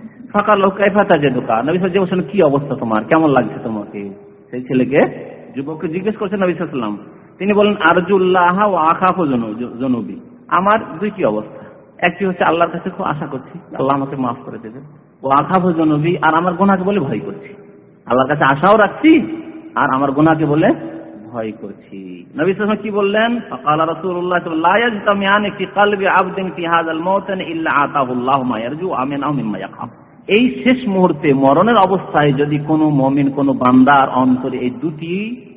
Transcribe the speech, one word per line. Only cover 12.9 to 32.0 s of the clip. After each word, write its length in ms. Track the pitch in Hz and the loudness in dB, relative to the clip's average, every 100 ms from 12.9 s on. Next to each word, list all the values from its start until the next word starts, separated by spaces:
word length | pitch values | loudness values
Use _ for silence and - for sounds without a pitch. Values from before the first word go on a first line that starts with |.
খুব 160 | 180 180 | -6 -6
আশা 200 | 147 147 | -4 -6
করছি 320 | 131 - - - - | -10 -12 -18 -12 -4
আল্লাহ 180 | 135 139 | -2 -2
আমাকে 200 | 135 143 | -2 -4
মাফ 200 | 123 120 | -4 -6
করে 140 | - 110 | -10 -14
দেবে, 200 | 113 123 147 - _ _ | -14 -16 -18 -20 _ _
ওয়া 140 | 135 139 | 0 2
আখাফু 360 | 147 185 180 | 2 2 2
জুনুবি, 440 | 160 160 147 156 180 | 2 2 2 2 0
আর 160 | 156 | 2
আমার 200 | 160 180 | 2 2
গুনাহকে 280 | 170 196 190 | 2 2 2
বলে 180 | 185 202 | 0 -2
ভয় 180 | 135 107 | -2 -4
করছি, 360 | 101 98 - - - - - _ - | -6 -10 -14 -20 -20 -20 -20 _ -2
আল্লাহর 220 | 123 131 | 2 2
কাছে 160 | 147 147 151 | 2 2 2
আশাও 200 | 180 214 | 4 6
রাখছি 600 | 202 - 311 320 - - - - - | 4 2 4 4 2 -6 -12 -16 -8
আর 120 | - 135 | -2 0
আমার 180 | 131 139 | 0 0
গুনাহকে 320 | 135 156 156 | 2 4 4
বলে 240 | 151 147 190 320 - - - - - | 2 2 2 0 -4 -14 -16 -18 -14
ভয় 200 | 120 110 | -10 -8
করছি। 720 | 101 104 95 - 98 95 90 87 | -10 -14 -16 -18 -16 -16 -16 -14
নবী 0 | |
সাল্লাল্লাহু 60 | - | -4
আলাইহি 200 | 170 190 | -2 0
ওয়াসাল্লাম 220 | 208 208 | -2 -2
কি 80 | 208 | -2
বললেন? 500 | 202 196 214 226 240 | -2 0 2 0 -2
ফাকালা 460 | - 143 147 151 160 | -6 -6 0 2 0
রাসূলুল্লাহ 520 | 156 185 180 180 180 | -2 -4 -4 -2 -2
সাল্লাল্লাহু 360 | 175 160 170 | -2 0 2
আলাইহি 220 | 208 240 214 | 2 2 -2
ওয়াসাল্লাম, 240 | 208 202 | -2 0
লা 80 | 196 | 2
ইয়াজতামিআনি 200 | 208 208 165 | 2 0 -4
ফি 60 | |
কলবি 420 | 185 - 208 202 190 | -4 2 2 2 2
আবদিন 440 | 165 185 185 190 160 | 2 2 -2 -6 -6
ফি 100 | 165 | -2
হাযাল 320 | 170 165 160 | 0 0 -2
মাওতান 420 | 175 196 196 190 | -2 -2 -2 -6
ইল্লা 300 | 160 160 160 | -6 -4 -2
আতাহু 420 | 135 139 143 127 | 0 0 0 -2
আল্লাহু 320 | 127 123 139 | -2 0 0
মা 140 | 127 110 | 0 -4
ইয়ারজু 300 | 117 151 185 | -4 -6 -6
ওয়া 160 | 123 | -4
মিনহু 280 | 135 143 139 | -4 -4 -4
মিম্মা 260 | 143 110 98 | -4 -4 -6
ইয়াখাফ। 320 | 98 - - - - - - | -10 -12 -14 -16 -20 -16 -2
এই 360 | 202 254 - | 2 2 0
শেষ 240 | 247 254 - | 0 0 0
মুহূর্তে 460 | 190 180 151 156 | 2 2 2 2
মরণের 420 | 135 135 147 208 233 | 4 4 4 4 4
অবস্থায় 560 | 185 185 | 4 2